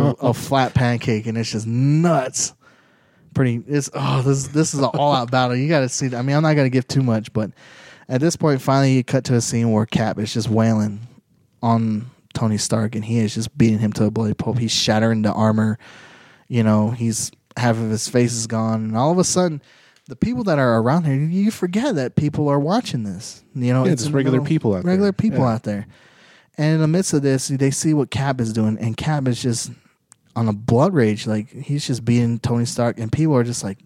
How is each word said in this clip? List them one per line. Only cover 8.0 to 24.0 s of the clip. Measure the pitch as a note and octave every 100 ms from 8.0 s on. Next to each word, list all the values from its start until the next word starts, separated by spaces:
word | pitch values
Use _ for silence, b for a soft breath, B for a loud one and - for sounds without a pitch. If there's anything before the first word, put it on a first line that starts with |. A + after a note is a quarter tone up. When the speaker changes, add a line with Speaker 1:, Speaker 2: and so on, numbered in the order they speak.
| -
Speaker 2:
at | B2+
this | D#3+ -
point, | D#3+ C#3
finally, | C#3 C3+ C3+
you | C3
cut | B2 C3+ -
to | B2
a |
scene | - A#2+ A#2
where | G#2+ A2
Cap | - A2 F#2+
is | A2
just | A#2 A2
wailing | A2 A2+ A2 G#2+ G2+ A#2+ - _ _ _ _
on | A#2 A2+ A2+ G#2+ A#2+ - _
Tony | - A2+ G#2
Stark, | - A2 A2 A2
and | G#2+
he | A#2
is | G#2+ A2+
just | A2+ -
beating | A2+ G#2+
him | G#2+
to | G#2+ G#2+
a |
bloody | A2 G#2+
pulp. | G#2+ - A#2+
He's | A2+
shattering | - - G#2+ A2+ A2+
the | G#2+
armor. | - A2 A2 A2 G#2+ B B B B B B -
You | A#2+
know, | A2 G#2+ G#2+
he's, | B2 A#2 G#2+ - - _ -
half | A#2+ A2+
of | A2+
his | A2 -
face | B2+ A#2+
is | A#2 A2
gone, | A2+ A2+ A2+ A2
and | A2
all | C#3+
of | F3+
a |
sudden, | F3 F3+ F3+ D3 b b b b -
the | B2
people | G#3 B3 G3+
that | D3
are | B2+ A2+
around | A2+ D#3+
here, | D#3 C3+
you | D3+ F#3 G3+
forget | - F#3 F#3+ C#4+ E3
that | C3 -
people | D3+ D3 D3
are | C#3+
watching | C#3+ A3 B3 C3
this. | G#2 F#2 - - _
You | C3+ B2
know, | B2+ C3
Speaker 1:
Yeah, |
Speaker 2:
it's | D3